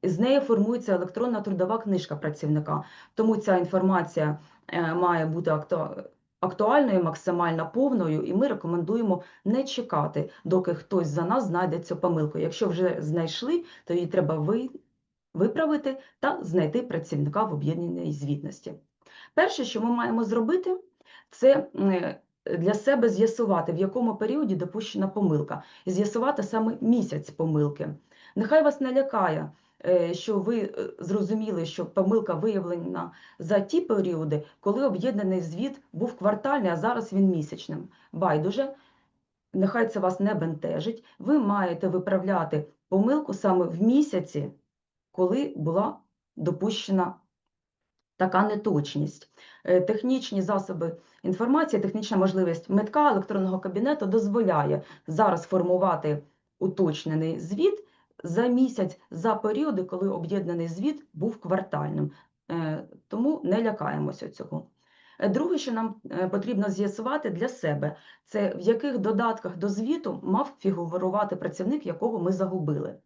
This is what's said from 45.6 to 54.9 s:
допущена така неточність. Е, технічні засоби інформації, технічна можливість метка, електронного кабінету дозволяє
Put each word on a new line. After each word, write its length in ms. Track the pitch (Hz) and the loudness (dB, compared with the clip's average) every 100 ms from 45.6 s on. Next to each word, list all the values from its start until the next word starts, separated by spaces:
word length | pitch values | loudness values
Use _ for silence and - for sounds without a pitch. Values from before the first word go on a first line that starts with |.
| 156 170 226 - _ _ _ - | -2 0 -2 -4 _ _ _ -4
допущена 800 | 156 - 202 196 - 190 180 - _ _ _ _ _ _ _ _ _ _ | -4 0 -2 -2 0 0 0 -4 _ _ _ _ _ _ _ _ _ _
така 260 | 185 180 214 | 2 4 2
неточність. 840 | 208 220 151 147 147 151 - - _ - - | 2 0 0 0 -4 -4 -6 -20 _ -20 -12
Е, 160 | - 180 | 2 4
технічні 600 | 180 220 247 262 262 196 | 4 0 0 -2 0 -2
засоби 540 | 185 196 190 175 165 165 _ _ | 0 0 -2 -4 -4 -6 _ _
інформації, 600 | 185 185 233 294 320 208 | -4 0 2 4 4 0
технічна 340 | 190 220 214 202 | 0 -4 -2 2
можливість 540 | 190 190 180 165 - | 2 2 0 -2 0
метка, 400 | 196 214 302 294 | 0 2 2 4
електронного 480 | 196 190 202 185 185 | 4 0 -2 0 -2
кабінету 480 | 190 185 247 294 196 | -4 -2 0 0 2
дозволяє 760 | 220 202 220 202 160 147 147 - | 2 2 2 2 2 2 -2 -4